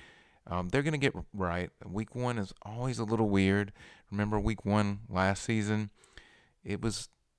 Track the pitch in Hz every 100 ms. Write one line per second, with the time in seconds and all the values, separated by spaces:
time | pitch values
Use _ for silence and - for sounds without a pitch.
0 | - - _ _ - 87 90 135 147 151
1 | 139 90 - 101 90 87 90 _ - 98
2 | 110 123 123 117 95 - 104 113 127 113
3 | 110 113 107 98 95 101 101 - - -
4 | - 101 104 107 107 104 101 104 104 101
5 | 113 92 95 98 - 113 104 107 104 _
6 | _ - - - _ _ 98 101 110 -
7 | - _ _